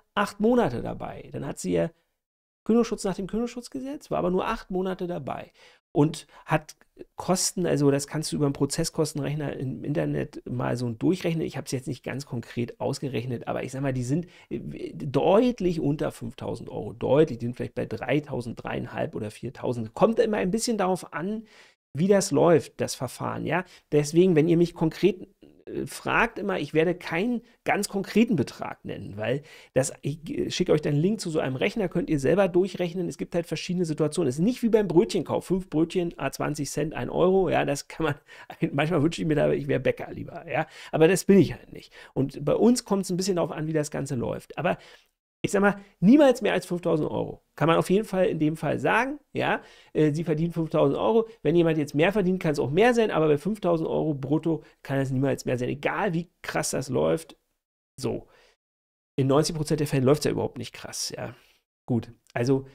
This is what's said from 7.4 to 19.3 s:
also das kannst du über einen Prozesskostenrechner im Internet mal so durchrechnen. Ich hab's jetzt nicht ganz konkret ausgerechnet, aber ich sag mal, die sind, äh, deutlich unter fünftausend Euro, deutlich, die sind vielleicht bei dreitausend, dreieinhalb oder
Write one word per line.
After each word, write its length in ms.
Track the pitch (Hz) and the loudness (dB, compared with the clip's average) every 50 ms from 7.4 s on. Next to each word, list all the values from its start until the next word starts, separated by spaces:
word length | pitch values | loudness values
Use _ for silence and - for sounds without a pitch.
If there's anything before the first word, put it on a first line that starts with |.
| - - - 190 175 | 0 -2 -2 -2 -2
also 240 | 160 151 139 147 139 | 0 2 4 4 4
das 160 | 139 143 139 - | 4 4 0 -2
kannst 240 | - 151 156 - | -6 -6 -6 -4
du 40 | - | -2
über 100 | 156 147 | 0 0
einen 80 | 143 139 | 0 0
Prozesskostenrechner 1000 | - 143 143 - - 165 - - - 156 143 - 151 139 143 147 151 147 139 - | 0 -2 -2 0 -2 -4 -2 -2 -2 -2 -2 -2 -4 -4 -4 -4 -4 -4 -6 -6
im 300 | - 135 131 135 - - | -6 -6 -6 -6 -6 -6
Internet 600 | - 147 165 151 147 143 147 139 147 - - - - | -4 -2 -2 0 -2 -2 -2 -4 -6 -8 -12 -10 -8
mal 280 | 123 123 131 131 127 | -6 -4 -2 -2 -2
so 140 | 120 123 120 | -2 -2 -4
durchrechnen. 560 | 113 - - 147 190 185 - 175 165 160 151 | -4 0 0 0 2 2 0 -2 -2 -2 -4
Ich 120 | 123 - 139 | -4 -6 -8
hab's 140 | 143 - | -8 -6
jetzt 160 | - 123 - - | -6 -6 -6 -6
nicht 160 | 120 - - | -10 -8 -8
ganz 220 | - 117 131 139 | -8 -8 -8 -8
konkret 540 | - 139 117 113 - - 120 120 120 - - | -8 -8 -8 -8 -8 -6 -6 -6 -6 -6 -6
ausgerechnet, 680 | 113 113 135 - - 135 123 123 120 127 123 117 - - | -6 -6 -4 -4 -6 -6 -4 -4 -4 -4 -6 -6 -6 -6
aber 160 | 120 120 113 | -6 -6 -6
ich 80 | 117 | -8
sag 100 | 127 131 | -6 -4
mal, 120 | 143 139 127 | -4 -2 -2
die 100 | 127 123 | -2 -2
sind, 240 | 120 139 175 170 - - - - - | -2 -2 -2 -2 -6 -12 -20 -14 -10
äh, 440 | - 139 - 143 143 - - - - | -10 -8 -8 -10 -12 -10 -12 -12 -10
deutlich 880 | 160 151 147 123 139 143 156 190 214 254 247 233 - 185 180 170 160 | -10 -6 -2 0 2 4 6 6 6 6 4 2 0 0 0 2 2
unter 320 | 147 143 147 151 156 135 | 2 2 2 2 -2 -4
fünftausend 580 | - - 120 113 - - 110 107 110 117 113 - | -6 -6 -10 -12 -10 -10 -8 -8 -8 -8 -8 -10
Euro, 240 | - - 110 104 - | -10 -8 -8 -8 -8
deutlich, 460 | 117 - 113 123 147 156 151 123 113 | -2 2 4 6 6 6 4 2 -4
die 60 | 120 | -6
sind 100 | 120 123 | -6 -6
vielleicht 200 | - 120 117 - | -6 -8 -8 -6
bei 100 | 123 117 | -6 -6
dreitausend, 760 | 113 110 - - - 135 151 143 - 135 127 120 - - - | -6 -6 -6 -2 0 0 0 0 -2 -6 -8 -6 -8 -10 -10
dreieinhalb 540 | - - 120 131 123 123 - 117 123 - - | -8 -6 -6 -6 -6 -6 -6 -6 -6 -6 -6
oder 160 | - 107 107 | -6 -8 -8